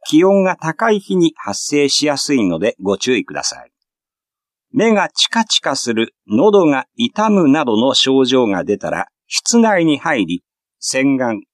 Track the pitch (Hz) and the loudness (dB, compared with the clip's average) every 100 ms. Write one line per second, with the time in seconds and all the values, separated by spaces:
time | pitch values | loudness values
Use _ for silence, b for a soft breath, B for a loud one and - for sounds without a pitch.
0 | - 151 190 196 185 - 160 - 226 214 | 0 2 4 4 0 -2 -6 -2 0 -2
1 | - 185 160 - 104 101 - 147 139 - | -2 0 0 -2 -10 -8 -2 0 0 0
2 | 147 135 - 135 95 80 107 - 95 98 | -2 -2 -2 0 0 0 -2 -2 -4 -2
3 | 127 117 - 73 - - 62 _ _ _ | 0 -2 -4 -8 -8 -10 -20 _ _ _
4 | _ _ _ _ _ _ _ 127 226 202 | _ _ _ _ _ _ _ -2 2 2
5 | 165 - - 233 226 - 156 139 123 113 | 0 -2 -2 -2 -2 -2 -2 -4 -2 -2
6 | 113 _ - 110 208 202 160 131 - - | -4 _ -2 2 4 4 2 0 -4 -6
7 | 117 - 214 202 147 156 127 107 131 - | -4 -2 0 2 4 2 2 0 0 0
8 | 135 135 131 131 110 92 95 101 82 85 | 2 2 2 0 0 0 -2 -2 -4 -6
9 | - _ - - - 233 220 190 165 139 | -8 _ -10 -6 0 2 2 2 0 0
10 | 165 131 85 87 _ _ _ _ - 131 | -2 -2 -2 -6 _ _ _ _ -6 -2
11 | 139 131 123 101 - | 0 0 -2 -4 -10